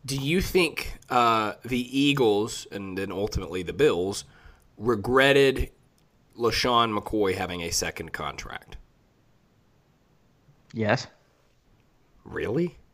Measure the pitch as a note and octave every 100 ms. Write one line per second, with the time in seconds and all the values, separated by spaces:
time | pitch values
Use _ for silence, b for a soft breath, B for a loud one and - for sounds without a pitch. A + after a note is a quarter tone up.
0 | B2+ C3+ C#3 F3+ - F#3+ E3 - - -
1 | - B2+ A#2 A2 G#2+ - A#2 B2 B2 C3+
2 | C#3+ C#3 A#2 G2+ A#2 - - G2+ G2 F#2
3 | G2 F#2 G#2 - F#2 F#2+ E2+ E2 C#3+ F2
4 | F#2+ G#2 - b b b b - A2 A2
5 | G#2+ C3 C#3 C#3 C3+ C3 - _ _ _
6 | _ _ _ - A#2 G#2 B2+ A#2+ A2+ G#2
7 | - A2 G2 F#2+ F#2 F2 E2+ - E2 -
8 | D#2+ - D2 - - - - - _ _
9 | _ _ _ _ _ _ _ _ _ _
10 | _ _ _ _ _ _ _ A2 G#2 B2
11 | - _ _ _ _ _ _ _ _ _
12 | _ _ - - - C3 F3 - _